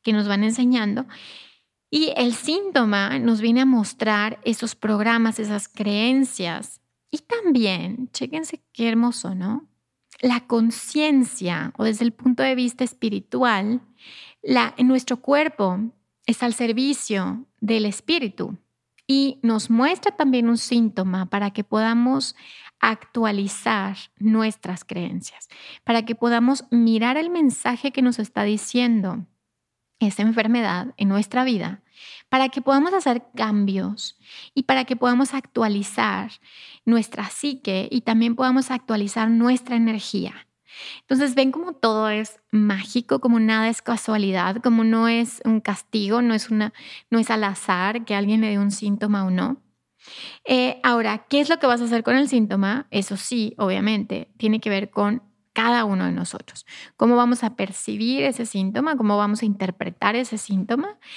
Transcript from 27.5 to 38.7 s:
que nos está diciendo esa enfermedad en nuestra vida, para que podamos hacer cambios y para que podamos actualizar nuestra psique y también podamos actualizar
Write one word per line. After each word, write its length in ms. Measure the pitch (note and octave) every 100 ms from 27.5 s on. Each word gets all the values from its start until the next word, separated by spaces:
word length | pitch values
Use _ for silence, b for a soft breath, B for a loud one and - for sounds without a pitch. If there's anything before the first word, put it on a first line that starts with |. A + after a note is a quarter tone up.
| A#3 A#3+ A#3+ C#4
que 120 | C4+
nos 160 | B3 A#3+
está 240 | G#3 -
diciendo 840 | G#3 G#3 - A#3+ B3 A3+ F#3+ F3 F3 _ _ _ _ _ _ _
esa 240 | G#3+ G3
enfermedad 720 | A3 A3+ A3 A#3+ G#3+ F3+ B3 -
en 120 | G3+
nuestra 340 | G3 G#3 B3
vida, 380 | B3+ G#3+ E3+ G3 B B B B _
para 200 | C4 C4
que 120 | C4+
podamos 320 | C4 C#4 D#4+
hacer 300 | F#4+ D4+ A#3+ - -
cambios 840 | A3 G#3 G3+ G3 F#3 G#3 - - B B B
y 100 | -
para 220 | C4 C4 B3+
que 100 | B3
podamos 380 | B3 B3 C4+
actualizar 960 | C4+ - - A3 G3+ G3 - A3 F#3+ G3+ - B B B B -
nuestra 420 | A#3 G#3+ - G3
psique 580 | - D4 C4+ - F#3+ -
y 100 | B3
también 340 | - A3+ A#3 A#3
podamos 340 | C4 B3+
actualizar 600 | C4